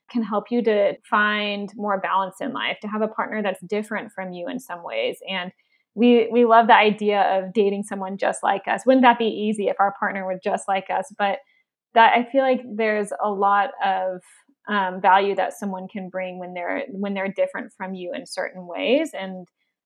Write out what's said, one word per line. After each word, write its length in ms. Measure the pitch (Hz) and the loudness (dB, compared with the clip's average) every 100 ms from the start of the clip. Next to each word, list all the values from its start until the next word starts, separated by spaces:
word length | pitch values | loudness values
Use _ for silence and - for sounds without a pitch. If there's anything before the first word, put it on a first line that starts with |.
| _ | _
can 140 | 240 | -4
help 220 | 214 208 208 | -2 -2 -2
you 120 | 240 | 0
to 300 | 226 208 202 185 - | 2 2 2 -2 -2
find 640 | 214 208 208 208 202 202 202 | 0 2 0 -2 -6 -8 -8
more 240 | 208 190 | -4 -2
balance 380 | 170 185 185 - | 0 -2 -2 -6
in 100 | - | -8
life, 260 | - 107 - | -4 -4 -6
to 60 | 214 | -6
have 140 | 214 | -4
a 60 | 214 | -4
partner 340 | 226 185 214 | -4 -6 -4
that's 200 | 202 190 | -4 -6
different 480 | 175 208 214 208 214 | -4 -6 -4 -8 -10
from 220 | - 185 | -12 -10
you 160 | 180 175 | -8 -8
in 100 | 175 | -10
some 240 | - 175 | -10 -12
ways. 360 | 170 113 123 - 170 | -8 -4 -4 -6 -8
And 240 | 190 180 - _ _ _ 202 | -8 -8 -14 _ _ _ 2
we, 320 | 240 240 220 | 4 6 4
we 140 | 233 240 | 4 6
love 200 | 226 226 | 6 8
the 80 | 196 | 6
idea 460 | 214 208 208 202 | 6 2 0 2
of 320 | 185 190 185 | 2 0 -2
dating 300 | 196 202 202 | 0 2 0
someone 340 | 202 196 190 196 | -6 -8 -8 -2
just 240 | 208 - | -2 0
like 260 | - 196 - | -2 -2 -2
us. 160 | 190 240 | -2 4
Wouldn't 180 | 262 | 6
that 160 | 247 240 | 6 4
be 60 | 226 | 0
easy 420 | 202 214 214 196 | 0 -2 0 -2
if 80 | 190 | 0
our 140 | 196 - | 0 0
partner 260 | 202 196 190 | -4 -4 -6
were 140 | 185 | -4
just 240 | 208 196 - | -4 -4 -2
like 220 | 196 190 | -4 -2
us? 240 | 185 190 208 | -6 -4 -4
But 240 | 202 - _ _ _ _ _ | -2 -2 _ _ _ _ _
that, 200 | 226 226 240 | 6 6 6
I 80 | 240 | 2
feel 100 | 269 | 2
like 200 | 262 254 247 | 2 0 -2
there's 460 | 208 220 214 196 - | -4 -2 0 -4 -4
a 60 | 208 | -2
lot 400 | 196 202 202 190 - 196 | 2 4 4 2 0 -2
of, 360 | 190 185 180 _ _ _ _ - | 0 -2 -6 _ _ _ _ -4
um, 320 | 208 185 185 | -2 -2 2
value 360 | 190 190 202 190 | 6 6 4 0
that 180 | 180 | -2
someone 340 | - 202 185 185 | -4 -8 -8 -10
can 220 | 202 185 | -10 -8
bring 300 | 185 185 180 | -8 -8 -10
when 160 | 180 180 | -10 -8
they're, 300 | 175 185 - | -4 -4 -6
when 240 | 190 202 | -6 -4
they're 180 | 196 196 | -2 -4
different 400 | 196 185 - - | -2 -2 -2 -12
from 200 | - 190 | -12 -10
you 200 | 185 175 180 | -8 -8 -10
in 100 | 180 | -10
certain 400 | - - 185 175 | -8 -8 -8 -12
ways. 460 | 175 190 277 320 | -4 0 0 0
And, 340 | - 190 185 175 _ _ _ | -8 -10 -12 -16 _ _ _